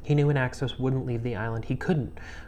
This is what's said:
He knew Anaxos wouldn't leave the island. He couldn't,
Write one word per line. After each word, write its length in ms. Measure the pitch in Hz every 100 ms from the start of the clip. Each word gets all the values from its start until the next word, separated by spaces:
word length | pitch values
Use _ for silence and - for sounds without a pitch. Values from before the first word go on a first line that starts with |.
He 140 | -
knew 120 | 147 147
Anaxos 520 | 139 123 - 131 113
wouldn't 260 | 131 131
leave 160 | 127 120
the 140 | 120
island. 300 | 104 113 113
He 100 | -
couldn't, 420 | 131 - 156 107 - - -